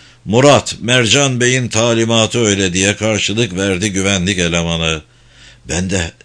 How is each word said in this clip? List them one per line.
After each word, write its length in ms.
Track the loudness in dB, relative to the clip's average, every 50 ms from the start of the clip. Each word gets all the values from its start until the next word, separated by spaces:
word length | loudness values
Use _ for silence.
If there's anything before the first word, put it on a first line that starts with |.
| -20 -20 -20 _ -6
"Murat, 520 | 0 2 4 6 6 6 4 2 -2 -8 -8
Mercan 600 | -4 0 0 2 2 2 2 2 0 0 0 0
Bey'in 280 | 0 0 0 0 -2 -2
talimatı 800 | -2 0 0 2 2 0 0 2 2 2 2 2 0 0 0
öyle." 260 | 2 2 0 0 0
diye 240 | 0 0 0 0 0
karşılık 600 | 0 -2 -2 -2 -2 -2 -2 -2 -2 -2 -2 -2
verdi 340 | -4 -2 -2 -2 -2 -2 -2
güvenlik 480 | -2 -2 0 0 0 0 0 0 0 0
elemanı. 640 | -2 0 0 -2 -2 -2 -2 -2 -2 -2 -4 -4 -8 _ _ _ -20 -20 -20 -20 -20 -20 -20 -20 -10 -6
Ben 220 | -4 -4 -2 -2
de, 220 | -2 -2 -4 -6 -8 -14